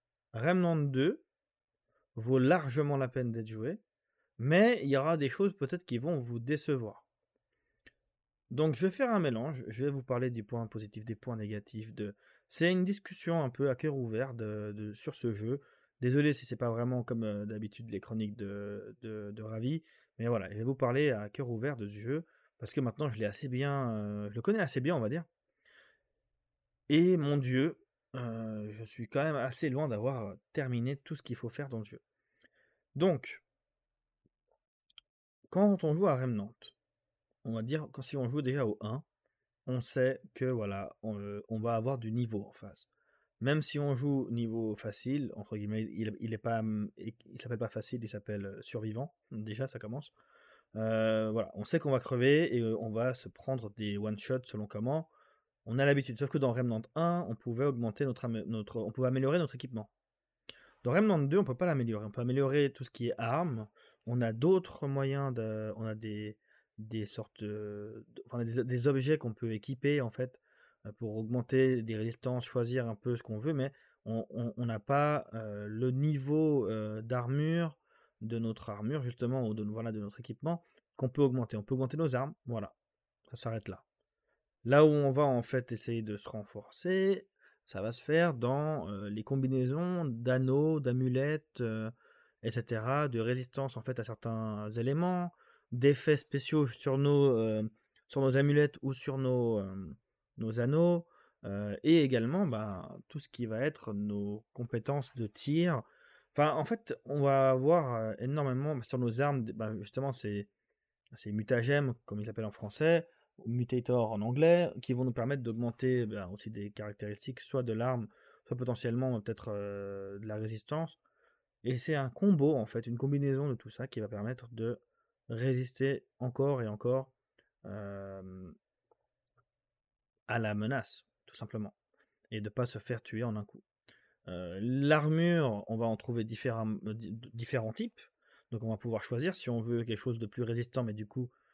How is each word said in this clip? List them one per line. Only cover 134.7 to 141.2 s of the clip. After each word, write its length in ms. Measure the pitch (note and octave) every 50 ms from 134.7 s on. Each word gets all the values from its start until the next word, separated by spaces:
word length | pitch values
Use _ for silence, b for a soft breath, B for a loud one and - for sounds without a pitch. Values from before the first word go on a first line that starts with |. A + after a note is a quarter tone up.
| B2+ C3+ C#3 C#3+ D#3 D3+ D3 D3+ D#3 D#3+ E3+ F3 F3 E3+ D3+ B2+ G#2+ G2+ -
on 100 | - A2+
va 100 | A2+ A#2
en 100 | A2+ A2
trouver 280 | G#2+ - - A#2+ A#2+ A2
différents, 520 | A2 A#2 - - C3 A#2 A2+ A2 A2 G#2+ - -
euh, 80 | G#2 G#2+
di-, 180 | A2+ A2+ E2 G#2+
d-, 180 | A2+ A#2+ A#2+ -
différents 380 | A#2 A#2 - - B2+ A2 A2 A2+
types, 280 | - A3 A#3+ - - - - _ b b b b b b _
donc 120 | B2 A2 G#2+
on 80 | A2+
va 60 | A2
pouvoir 260 | A2 - A#2 A2+ G#2+ -
choisir 320 | - - A#2 C3 F3+ -
si 160 | - - -
on 100 | A#2+ A#2
veut 240 | A2 A#2 A#2+ A#2 A#2
quelque 140 | A2+ A2+ G#2+
chose 200 | - C3 A#2+ A2+
de 80 | A2+
plus 180 | G#2 - - B2
résistant, 400 | A2+ A#2 A#2 A#2 - - C3 B2
mais 100 | A2+ G#2
du 120 | G#2 G#2+
coup, 220 | G#2 - B2+